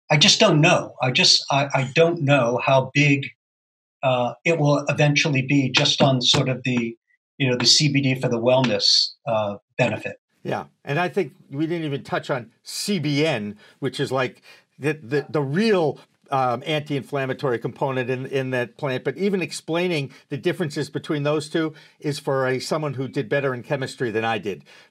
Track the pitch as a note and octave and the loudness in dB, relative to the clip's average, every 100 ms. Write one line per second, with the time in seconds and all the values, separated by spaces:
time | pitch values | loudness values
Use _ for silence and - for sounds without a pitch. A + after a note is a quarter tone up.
0 | - D3+ F#3+ - G#3+ D3+ E3+ C#3 - - | 0 4 4 6 6 6 6 4 0 -4
1 | C3 C3 F3+ - - C#3 C#3+ C3+ C3+ E3 | -2 2 4 4 2 -2 0 -2 0 4
2 | E3 F3 C#3 C#3+ A#2 B2 - C3+ - C#3+ | 4 4 2 4 2 0 2 2 2 2
3 | D3 C#3 A#2+ - _ _ _ _ _ _ | 4 2 -2 -12 _ _ _ _ _ _
4 | C3 B2+ A#2+ - E3+ D#3+ D3 C#3+ C#3+ C#3+ | 0 0 0 -2 -2 2 4 2 0 2
5 | D3 C#3+ D#3+ C3+ C3+ C#3+ C3 - - - | 2 2 2 0 0 2 2 2 2 2
6 | C#3+ C3 - - C3 A#2+ C3+ B2 A#2 A#2 | 2 2 2 2 0 -2 -2 -2 -2 -8
7 | _ _ _ - C3 A#2+ A#2 - D3+ C#3+ | _ _ _ -4 0 2 2 4 4 2
8 | C3+ C3 B2+ A#2 A#2+ B2+ B2 G2+ - - | 0 0 -2 0 2 4 2 0 2 2
9 | - - - A2 G#2 G2+ _ - A#2+ G#2+ | 0 -6 -4 -2 -2 -6 _ -2 -2 -2
10 | - - _ _ - A2 - _ - D3 | -10 -14 _ _ -8 -8 -8 _ -6 -2
11 | F3 G#3 D3+ - - C#3 D#3 E3+ D#3 C#3 | -2 -2 -6 -8 -12 -6 -4 -4 -4 -6
12 | - E3+ D#3 C3+ A2 _ - - - G3 | -6 -6 -4 -6 -6 _ -14 -8 -4 -2
13 | D3 C#3+ D#3+ B2 G#2 G2+ - - C3+ - | 0 0 0 0 -4 -10 -18 -8 -6 -4
14 | C3+ C3 B2+ - - - _ - C#3 D3+ | -2 -2 -2 -6 -20 -20 _ -8 -4 -4
15 | A2 C#3+ C#3 D3+ C3+ D#3+ A3+ F#3+ D3+ A#2+ | -4 -4 -2 -2 -2 0 2 2 2 -2
16 | - _ - C3+ B2+ A#2 D#3 D3+ D3 C#3+ | -10 _ -4 -2 0 -2 -2 -4 -2 -6
17 | G#2+ C#3+ C3 B2+ C#3+ A#2 C3+ - C#3+ C3 | -4 -4 -4 -4 -2 -2 -4 -4 -4 -2
18 | B2 B2+ C3 C3+ C3 B2+ A#2+ - C#3+ B2+ | -2 -4 -4 -4 -2 -2 -4 -4 -4 -4
19 | D3+ C#3+ G3 F#3+ D3+ - - E3 F3+ D#3+ | -4 -2 -2 -2 -4 -8 -4 -2 0 -2
20 | C3+ - - C#3+ F3 - E3 D#3 C#3+ C#3+ | -4 -10 -10 -4 -2 -2 -4 -4 -6 -6
21 | - D3+ C#3+ D3+ D3 E3+ D#3+ D3+ - _ | -4 -2 0 -2 -2 -2 -2 -6 -20 _
22 | D3+ C#3+ - C3+ C3 C3 - D#3+ D3+ B2+ | -8 -6 -2 0 0 -2 -2 -4 -4 -6
23 | C3 D3 A#2 C#3+ C#3 B2 G#2+ C#3+ C3 - | -6 -6 -2 0 0 -4 -4 -4 -4 -4
24 | B2 A2 A#2 A2+ F#2+ E2+ - - - | -2 0 0 -2 -4 -8 -10 -20 -12